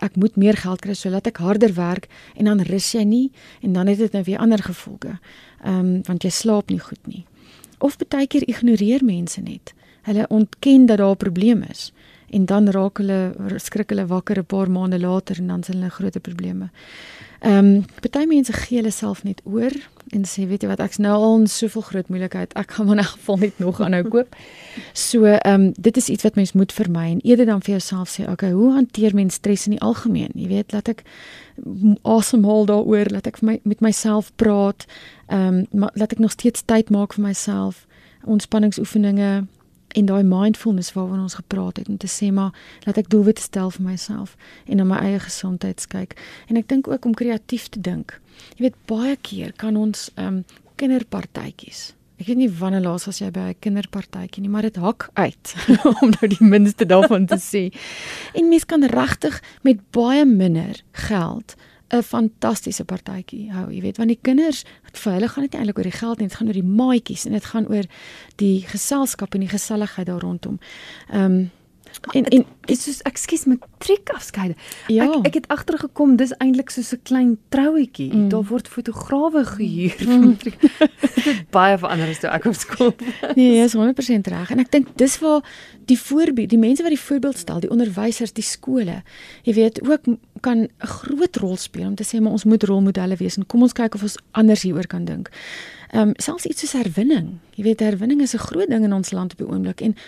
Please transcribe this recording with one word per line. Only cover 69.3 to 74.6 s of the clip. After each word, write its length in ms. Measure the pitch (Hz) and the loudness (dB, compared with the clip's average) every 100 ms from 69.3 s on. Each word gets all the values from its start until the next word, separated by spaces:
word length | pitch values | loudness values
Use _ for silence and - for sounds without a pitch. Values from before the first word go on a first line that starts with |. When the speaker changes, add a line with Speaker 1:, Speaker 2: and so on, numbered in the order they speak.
Speaker 1:
en 60 | 202 | -4
die 100 | 190 | -4
geselligheid 580 | 208 - 214 208 - 175 | -4 -4 -4 -6 -6 -8
daar 120 | 175 | -6
rondom. 380 | 180 180 - 196 - - - - - | -6 -8 -8 -10 -12 -20 -20 -20 -6
Ehm, 340 | 208 190 185 180 - _ _ _ - - | 0 2 2 0 -6 _ _ _ -20 -4
en, 120 | 269 240 | 0 4
en 200 | 262 - - - | 6 4 -2 -4
Speaker 2:
Dit 80 | 247 | -4
is 60 | |
soos, 180 | - 277 | -4 -8
ekskuus, 440 | 277 - - 320 269 | -8 -8 -4 -2 2
matriekafskeide. 1040 | 254 - - - 403 - - - 202 185 160 | 0 -2 -8 0 0 0 -10 -8 -6 -4 -6